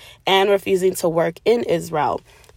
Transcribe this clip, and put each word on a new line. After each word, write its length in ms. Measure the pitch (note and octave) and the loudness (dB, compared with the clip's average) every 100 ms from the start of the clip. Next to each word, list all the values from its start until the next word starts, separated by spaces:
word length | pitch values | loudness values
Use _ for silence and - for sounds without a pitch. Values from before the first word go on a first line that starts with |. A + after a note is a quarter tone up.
| - - - | -20 -10 0
and 240 | F#3+ G3+ | 2 2
refusing 420 | G3 G3 F#3 F#3 F#3 | 2 0 0 0 0
to 140 | F3 | -2
work 300 | E3 E3 - | 0 -2 -2
in 200 | G#3+ A#3+ | 0 0
Israel. 580 | - E3 E3+ D#3 B2 - - - _ | 0 -4 -2 -4 -2 -4 -10 -20 _